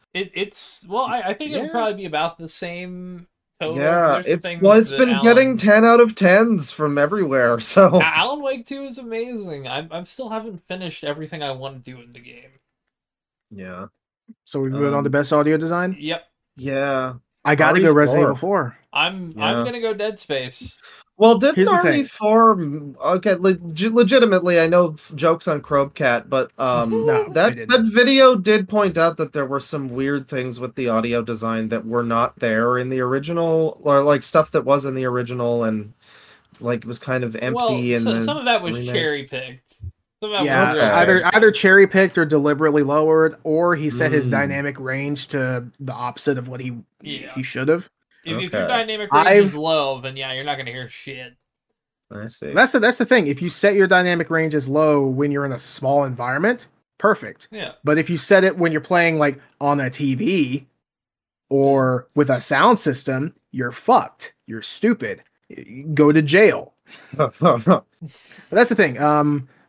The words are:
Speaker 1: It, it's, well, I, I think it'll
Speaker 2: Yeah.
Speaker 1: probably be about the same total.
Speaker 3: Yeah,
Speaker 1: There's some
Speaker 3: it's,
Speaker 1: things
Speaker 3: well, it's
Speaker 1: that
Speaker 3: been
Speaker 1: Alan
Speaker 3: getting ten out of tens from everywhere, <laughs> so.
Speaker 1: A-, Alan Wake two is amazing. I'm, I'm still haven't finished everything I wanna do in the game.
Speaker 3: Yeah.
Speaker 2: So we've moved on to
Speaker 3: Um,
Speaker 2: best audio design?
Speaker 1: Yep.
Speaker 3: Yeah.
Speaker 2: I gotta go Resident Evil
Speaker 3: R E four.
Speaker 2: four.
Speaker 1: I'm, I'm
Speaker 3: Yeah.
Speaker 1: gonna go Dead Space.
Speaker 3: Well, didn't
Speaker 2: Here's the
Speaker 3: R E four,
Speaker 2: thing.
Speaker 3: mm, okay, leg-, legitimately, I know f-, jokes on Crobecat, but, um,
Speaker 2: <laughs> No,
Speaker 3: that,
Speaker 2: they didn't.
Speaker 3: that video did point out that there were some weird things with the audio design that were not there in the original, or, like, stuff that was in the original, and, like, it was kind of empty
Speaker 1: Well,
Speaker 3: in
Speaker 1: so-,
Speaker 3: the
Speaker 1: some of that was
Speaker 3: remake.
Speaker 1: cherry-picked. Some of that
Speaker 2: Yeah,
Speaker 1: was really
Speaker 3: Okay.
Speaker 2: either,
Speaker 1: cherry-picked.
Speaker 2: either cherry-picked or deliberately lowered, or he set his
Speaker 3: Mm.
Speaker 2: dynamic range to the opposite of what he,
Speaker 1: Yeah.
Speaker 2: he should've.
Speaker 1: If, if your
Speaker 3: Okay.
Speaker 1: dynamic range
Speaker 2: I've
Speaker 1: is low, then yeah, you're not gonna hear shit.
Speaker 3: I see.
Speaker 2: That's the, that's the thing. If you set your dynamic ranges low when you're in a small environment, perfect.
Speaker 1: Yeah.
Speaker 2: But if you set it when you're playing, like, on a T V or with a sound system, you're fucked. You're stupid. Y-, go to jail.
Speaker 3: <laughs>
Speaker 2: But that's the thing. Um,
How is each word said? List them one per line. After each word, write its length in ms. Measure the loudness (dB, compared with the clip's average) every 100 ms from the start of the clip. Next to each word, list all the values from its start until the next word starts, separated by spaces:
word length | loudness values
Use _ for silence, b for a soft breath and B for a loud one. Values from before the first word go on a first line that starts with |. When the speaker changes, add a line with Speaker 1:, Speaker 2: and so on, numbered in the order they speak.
| _
Speaker 1:
It, 180 | -10 -8
it's, 520 | -8 -10 -10 -16 -16 -10
well, 180 | -6 -4
I, 160 | -4
I 120 | -6
think 180 | -8 -8
it'll 120 | -8 -6
Speaker 2:
Yeah. 60 |
Speaker 1:
probably 240 | -4 -4 -6
be 100 | -8
about 320 | -6 -6 -8
the 100 | -16
same 800 | -12 -12 -12 -14 -14 -16 -18 -20 _ _ _
total. 180 | -8 -2
Speaker 3:
Yeah, 340 | 0 2 2
Speaker 1:
There's 120 | 0 -2
some 60 | -4
Speaker 3:
it's, 100 | -4
Speaker 1:
things 160 | 2
Speaker 3:
well, 120 | 6
it's 180 | 6 4
Speaker 1:
that 60 | 2
Speaker 3:
been 100 | 2
Speaker 1:
Alan 140 | 4
Speaker 3:
getting 340 | 4 6 4 2
ten 260 | 4 6 8
out 140 | 8
of 140 | 6
tens 560 | 4 4 4 4 0 -4
from 280 | -4 -2 0
everywhere, 600 | 0 0 0 2 2 2
<laughs> 0 |
so. 360 | 2 6 6 6
Speaker 1:
A-, 40 |
Alan 400 | 2 0 -2 -4
Wake 240 | -6 -8 -10
two 160 | -12
is 160 | -12 -14
amazing. 680 | -12 -10 -8 -10 -10 -12 -8
I'm, 220 | -10 -8
I'm 140 | -12 -14
still 240 | -14 -10
haven't 320 | -10 -10 -16 _
finished 360 | -12 -12 -10
everything 380 | -10 -10 -10 -10
I 100 | -10
wanna 280 | -10 -12 -16
do 200 | -20 -20
in 140 | -20
the 60 | -20
game. 320 | -20 -20 _ _ _ _ _ _ _ _ _ _ _
Speaker 3:
Yeah. 380 | -18 -16 -16 -18 _ _ _ _ -20 _
Speaker 2:
So 160 | -8
we've 100 | -6
moved 220 | -2 -2
on 100 | -2
to 40 | -2
Speaker 3:
Um, 40 |
Speaker 2:
best 220 | -2 0
audio 240 | 0 2 0
design? 380 | 0 -4 -4 -6
Speaker 1:
Yep. 240 | -8 -8 -10 _ _ -14
Speaker 3:
Yeah. 560 | -8 -4 -2 -2 -4 -10 _ _ 0
Speaker 2:
I 100 | 4
gotta 260 | 4 4
go 100 | 6
Resident 300 | 6 4 4
Evil 80 | 2
Speaker 3:
R 40 |
E 40 | 0
four. 260 | -2 -2 -2
Speaker 2:
four. 80 | -8 _
Speaker 1:
I'm, 380 | -4 -4 -4 -12 -6
I'm 200 | -4 -2
Speaker 3:
Yeah. 60 | -4
Speaker 1:
gonna 160 | -4
go 120 | -6
Dead 260 | -4 -6 -8
Space. 600 | -6 -6 -6 -12 -16 -18 B B _ _
Speaker 3:
Well, 200 | 6 6
didn't 200 | 4 4
Speaker 2:
Here's 100 | 4
the 60 | 4
Speaker 3:
R 160 | 4
E 100 | 2 -2
four, 500 | -2 2 4 6 4
Speaker 2:
thing. 380 | -2 -8 -12 -8
Speaker 3:
mm, 20 | -2 0
okay, 180 | 0 0
leg-, 260 | 2 0
legitimately, 1000 | -4 -6 0 2 4 4 4 2 2 2
I 60 | 4
know 260 | 4 2
f-, 180 | -2 -14
jokes 340 | -2 0 0 -2
on 140 | -6
Crobecat, 680 | -2 -2 -2 -2 0 0 -2
but, 240 | -4 -4 -4
um, 440 | -2 0 0 0
Speaker 2:
<laughs> 20 | 0
No, 240 | 0 0
Speaker 3:
that, 200 | 0 0
Speaker 2:
they 60 | -2 -2
didn't. 40 |
Speaker 3:
that 220 | 0 2
video 420 | 2 4 6 6 4
did 320 | 2 0 0
point 300 | 0 0 0
out 200 | 0 -2
that 140 | -6
there 120 | -6 -4
were 140 | -6
some 300 | -6 -8 -8
weird 380 | -6 -4 -4 -6
things 320 | -8 -8 -8
with 140 | -12
the 160 | -6 -2
audio 320 | -2 0 -4
design 480 | -4 -6 -4 -4 -4
that 160 | -6 -4
were 160 | -4
not 380 | 0 0 -2 -2
there 400 | -2 0 0 0
in 100 | -2
the 100 | -4
original, 800 | -2 -4 -4 -4 0 0 -2 -4
or, 180 | 2 2
like, 220 | 4 0
stuff 260 | 2 0 0
that 120 | -2 2
was 200 | 0 0
in 100 | -4
the 100 | -4
original, 600 | -4 -4 -4 -2 -2 -2
and, 280 | -4 -8 -18 b b b b b -10
like, 180 | -6 -6
it 60 | -6
was 120 | -12
kind 260 | -6 -4
of 120 | -4 -6
empty 180 | -6 -2
Speaker 1:
Well, 140 | -2 -2
Speaker 3:
in 240 | -2 -2
Speaker 1:
so-, 120 | 0 -2
Speaker 3:
the 60 |
Speaker 1:
some 160 | -4 -4
of 80 | -2
that 160 | -2
was 120 | -4 -8
Speaker 3:
remake. 140 | -6 -4
Speaker 1:
cherry-picked. 720 | -4 -6 -8 -12 -12 -18 _ -20 -20 -20 _ _
Some 80 | -8
of 80 | -4
that 40 | 0
Speaker 2:
Yeah, 240 | 2 2
Speaker 1:
was 60 | 2
really 120 | 2
Speaker 3:
Okay. 80 | 4
Speaker 2:
either, 180 | 4 4
Speaker 1:
cherry-picked. 160 | 2 4
Speaker 2:
either 160 | 4
cherry-picked 640 | 4 4 6 6 4 2 2
or 80 | 0
deliberately 560 | 2 2 2 2 2
lowered, 540 | 2 2 4 4 2 0
or 320 | -4 0 0 0
he 160 | -2
set 200 | -2 0
his 160 | 0 0
Speaker 3:
Mm. 40 |
Speaker 2:
dynamic 480 | -2 -2 -4 -8 -8
range 480 | -8 -8 -6 -8 -6
to 360 | -6 -4 -6 -10 _
the 140 | -14
opposite 460 | -10 -10 -6 -4 -4
of 80 | -6
what 120 | -12
he, 140 | -12 -14 -18 _
Speaker 1:
Yeah. 300 | -16 -14 -12 -12
Speaker 2:
he 80 |
should've. 440 | -10 -6 -2 -2 -4 _ _ _ -10
Speaker 1:
If, 120 | -8
if 120 | -6
your 80 | -4
Speaker 3:
Okay. 100 | -2
Speaker 1:
dynamic 400 | -2 -4 -6 0
range 160 | 4 6
Speaker 2:
I've 180 | 6 4
Speaker 1:
is 60 |
low, 460 | 0 -2 0 -2 -4
then 160 | -10 -10
yeah, 160 | -10
you're 140 | -8 -8
not 100 | -8
gonna 140 | -10
hear 160 | -12 -14
shit. 480 | -16 -18 -16 -18 _ _ _ _ _ _ _ _
Speaker 3:
I 200 | -16 -12
see. 220 | -12 -4
Speaker 2:
That's 200 | 2 4
the, 80 | 4
that's 180 | 2 0
the 60 | 2
thing. 220 | 2 2
If 140 | -4
you 80 | -6
set 260 | 0 2 4
your 100 | 4
dynamic 440 | 4 2 0 -2
ranges 400 | -2 -2 -2 -2
low 360 | 0 2 2 0
when 240 | -2 -2
you're 140 | -2
in 80 | -4
a 80 | -8
small 460 | -10 -6 -2 0 -2
environment, 640 | -4 -6 -2 -2 -2 -8 _ _ _
perfect. 500 | 0 0 -4 -18 -20
Speaker 1:
Yeah. 220 | -14 -14 -8
Speaker 2:
But 140 | -2 0
if 120 | 0
you 60 | -4
set 300 | 4 4 4
it 120 | 2
when 140 | -2
you're 80 | -2
playing, 400 | -2 0 2 2
like, 220 | 0 -2 b _
on 220 | -2 0
a 80 | -2
T 260 | -4 -4 -2
V 500 | -2 0 -2 -4 -10 _ _ _ _ _ _ _ _
or 580 | 0 2 2 2 -2 -4 -2
with 140 | 0
a 100 | 0
sound 400 | 0 2 4 4
system, 540 | 0 -4 -4 -6 -6 -10 _
you're 220 | -8 -8
fucked. 640 | -6 0 0 0 -10 -20 _ -16
You're 140 | -14
stupid. 600 | -12 -2 0 0 -4 -10 _ _ _
Y-, 340 | -20 -18 -16 -6
go 200 | 4 4
to 80 | 4
jail. 540 | 4 4 4 4 -6 _ _ B B -4
Speaker 3:
<laughs> 0 |
Speaker 2:
But 640 | -4 0 0 2 2 2 0 _ -20 B B B B
that's 180 | 2 2
the 60 | 4
thing. 220 | 0 2
Um, 500 | 2 2 2 0 -6 _